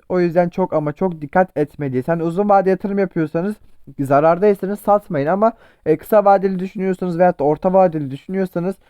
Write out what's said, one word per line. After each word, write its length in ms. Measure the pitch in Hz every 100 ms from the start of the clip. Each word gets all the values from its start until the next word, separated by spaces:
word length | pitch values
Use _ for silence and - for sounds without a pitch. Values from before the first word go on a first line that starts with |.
| _
O 100 | 185
yüzden 300 | 175 165 175
çok 240 | - 185
ama 200 | 156 147
çok 280 | 147 190 165
dikkat 360 | 147 185 185 -
etmeliyiz. 500 | 147 - 143 127 127
Hani 160 | 165
uzun 260 | 165 170 208
vade 200 | 196 185
yatırım 300 | 185 202 196
yapıyorsanız, 560 | 190 175 156 165 190 214 - - - 139
zarardaysanız 800 | 139 143 160 175 208 202 185 208
satmayın 480 | - 202 208 160 143
ama, 260 | 190 220 - _ _ -
e, 120 | 156
kısa 280 | - 214 202
vadeli 340 | 196 196 190
düşünüyorsanız 600 | 190 208 190 185 180 165
veyahut 200 | 180 175
da 40 |
orta 300 | 147 151 185
vadeli 380 | 190 185 160 139
düşünüyorsanız, 640 | 135 - 190 185 175 175 185 _